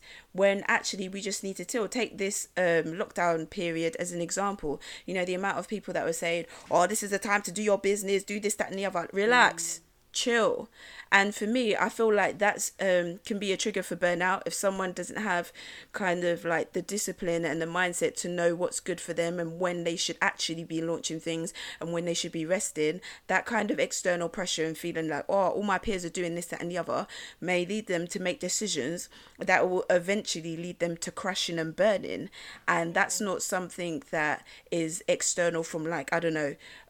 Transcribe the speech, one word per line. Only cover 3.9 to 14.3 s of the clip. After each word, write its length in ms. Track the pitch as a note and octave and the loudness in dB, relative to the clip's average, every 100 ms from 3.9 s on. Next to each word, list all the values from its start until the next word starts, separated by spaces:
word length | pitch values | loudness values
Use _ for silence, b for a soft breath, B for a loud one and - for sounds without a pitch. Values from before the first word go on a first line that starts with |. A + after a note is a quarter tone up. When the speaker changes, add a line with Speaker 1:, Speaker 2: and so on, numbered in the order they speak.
| - | -2
Speaker 1:
as 120 | F3 | -4
an 80 | F3 | -4
example. 600 | E3+ - G3+ G3 D3+ C#3 B B - | -2 -2 -2 -2 -4 -6 B B -4
You 80 | |
know, 120 | F#3 F3+ | -2 0
the 100 | F3+ | 0
amount 240 | G3 D#3 | 0 -2
of 80 | F#3+ | -4
people 260 | G3+ - | -6 -4
that 120 | F3 - | -2 0
were 80 | |
saying, 320 | E3 E3+ E3+ E3 B B | 0 0 0 -4 B B
"Oh, 160 | E3+ F3+ | 4 4
this 160 | G#3+ | 2
is 80 | G#3 | -2
the 80 | G3 | -2
time 240 | G#3+ G3+ | 2 0
to 80 | G3+ | 0
do 100 | F3+ | -2
your 160 | G#3+ G3 | 2 4
business, 460 | G3 G3+ G3 G3 | 4 2 2 0
do 160 | G3 G#3 | 0 -2
this, 160 | - - | -2 -2
that, 160 | G3+ | -2
and 80 | F#3+ | -2
the 60 | G3 | -2
other." 220 | F3+ E3 | -2 -2
Relax. 640 | F#3+ G#3+ B3 G#3+ - - - | 0 4 8 6 4 -6 -8
Speaker 2:
Mm. 20 | _ _ _ | _ _ _
Speaker 1:
Chill. 580 | - B3 A#3 G3 - - B B B B | -2 2 4 4 2 -6 B B B B
And 240 | G3+ G3+ - | 6 6 0
for 100 | G#3+ | 0
me, 300 | B3 A#3 - | 2 2 2
I 120 | G3+ | 0
feel 240 | - A3+ | 2 4
like 280 | G#3 F3+ F3+ | 4 4 2
that's, 320 | G3+ - - - | 0 2 -4 -2
um, 400 | F#3+ F3+ F3 F3 - | 2 4 2 -4 -4
can 120 | G#3 | -2
be 140 | G3+ | 0
a 40 | F#3 | 0
trigger 260 | A3 G3 | 0 -2
for 120 | F#3 G3 | -4 0
burnout 460 | F3 F3 F3+ | 2 2 2